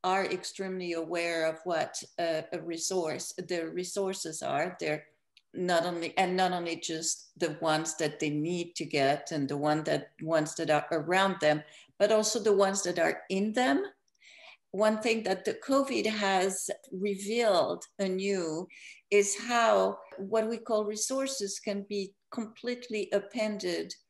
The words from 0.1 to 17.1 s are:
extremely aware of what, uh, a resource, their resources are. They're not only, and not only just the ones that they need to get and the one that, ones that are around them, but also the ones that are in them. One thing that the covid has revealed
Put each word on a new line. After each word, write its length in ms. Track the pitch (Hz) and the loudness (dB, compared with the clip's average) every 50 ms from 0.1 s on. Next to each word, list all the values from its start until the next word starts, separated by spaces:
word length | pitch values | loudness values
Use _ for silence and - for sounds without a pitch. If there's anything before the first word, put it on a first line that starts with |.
| 185 196 190 | 2 2 2
extremely 680 | 151 165 180 - - - - 190 190 185 185 180 175 170 | 0 -2 -4 -6 -10 -8 -6 -6 -6 -4 -4 -4 -4 -4
aware 520 | 165 165 160 175 170 170 170 170 165 160 | -4 -4 -4 -2 -2 -2 0 0 0 0
of 140 | 160 160 160 - | 0 -2 -2 -4
what, 360 | 180 170 160 - - - - - - _ | -2 0 0 -2 -2 -4 -10 -12 -10 _
uh, 240 | - 175 165 160 156 160 - - | -2 -2 0 0 -2 -4 -6 -8
a 80 | 165 | -8
resource, 720 | 160 170 170 165 - - 190 185 165 156 139 - - - - - 170 | -6 -6 -6 -4 -4 -2 0 0 0 0 -4 -6 -8 -10 -10 -12 -6
their 220 | 151 180 170 165 160 | -4 -4 -4 -4 -4
resources 720 | 160 180 180 180 - 202 196 185 196 - - 160 160 - | -6 -6 -6 -4 -4 -2 -2 -2 -4 -6 -8 -8 -8 -6
are. 360 | - 131 139 143 160 180 180 - | -4 -2 0 0 -2 -2 -4 -4
They're 240 | 165 156 151 151 - _ _ _ _ _ _ _ _ _ - | -4 -4 -4 -4 -6 _ _ _ _ _ _ _ _ _ -6
not 320 | - 180 180 175 165 170 | -4 0 2 2 2 2
only, 320 | 180 175 170 165 165 - | 0 -4 -4 -6 -2 0
and 200 | - - 180 180 | 0 2 2 4
not 160 | 185 185 180 180 | 2 2 2 2
only 240 | 180 175 170 165 | -2 -2 -4 -6
just 540 | 165 - - 165 160 165 - - - - _ _ | -6 -6 -6 -6 -4 -2 -4 -4 -6 -8 _ _
the 200 | - 170 160 151 156 | -2 -2 -2 -2 0
ones 380 | 165 160 156 156 160 160 - | 0 2 2 2 0 -2 -2
that 220 | - 165 151 151 - | -2 -2 -2 0 0
they 100 | 156 151 | -2 0
need 460 | 147 151 151 165 180 175 170 170 - | 0 0 0 0 -2 -2 -4 -6 -6
to 100 | - 165 | -8 -6
get 460 | 156 - 143 139 139 143 147 - - | -2 2 2 4 4 2 0 -2 -6
and 180 | 165 156 139 135 | -2 -2 -2 -2
the 80 | 147 | -2
one 260 | 143 147 151 151 160 156 | 0 2 2 2 2 0
that, 280 | 156 151 147 143 - _ - | 0 -2 -2 -2 -6 _ -10
ones 340 | 160 156 165 156 151 151 - | -2 2 2 2 2 2 -4
that 140 | - 165 151 | -4 2 2
are 180 | 151 147 - - | 2 2 2 0
around 460 | 170 160 151 165 180 190 196 196 185 180 | -2 -2 0 2 2 4 4 4 2 2
them, 220 | 151 151 151 156 - - - - - _ _ | 4 4 4 2 -2 -10 -20 -20 -20 _ _
but 140 | _ 202 214 | _ 4 4
also 280 | 220 214 214 214 - 233 | 6 4 4 2 0 2
the 160 | 202 220 202 | 4 4 6
ones 280 | 190 196 190 196 196 - | 6 6 4 2 0 -2
that 160 | 180 175 175 | -2 0 2
are 220 | 160 165 - - - - | 2 2 2 -2 -6 -2
in 220 | 190 190 202 220 214 | 0 0 0 0 2
them. 300 | 254 247 269 277 339 403 403 - _ _ _ _ _ - - - - - - - _ _ _ | 2 2 4 2 2 0 -4 -10 _ _ _ _ _ -20 -20 -20 -20 -20 -20 -20 _ _ _
One 300 | - 190 214 214 220 214 | 0 2 4 4 4 2
thing 220 | 214 240 226 226 214 | 0 0 0 0 0
that 200 | - 196 190 - | -2 -2 0 -2
the 100 | 208 - | -4 -4
covid 500 | - - - 269 277 269 269 240 220 196 | -4 0 2 2 2 4 2 0 0 0
has 640 | 214 214 208 208 196 190 185 185 190 185 - - - - - - - | 0 0 0 2 2 4 4 2 2 0 -2 -4 -6 -6 -8 -8 -12
revealed 920 | - 185 190 208 | -6 -4 -2 -2